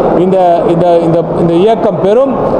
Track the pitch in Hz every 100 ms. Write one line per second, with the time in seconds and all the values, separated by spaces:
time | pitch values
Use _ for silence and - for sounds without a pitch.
0 | 175 170 185 190 175 170 - 170 175 170
1 | 165 170 165 - 170 170 214 226 214 170
2 | 185 233 269 214 -